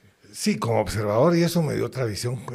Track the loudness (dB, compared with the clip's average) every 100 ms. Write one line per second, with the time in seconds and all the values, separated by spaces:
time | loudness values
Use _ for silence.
0 | _ _ -20 -4 -2 0 0 0 0 -2
1 | 0 4 4 4 2 2 0 0 -4 -4
2 | -4 -4 -6 -6 -10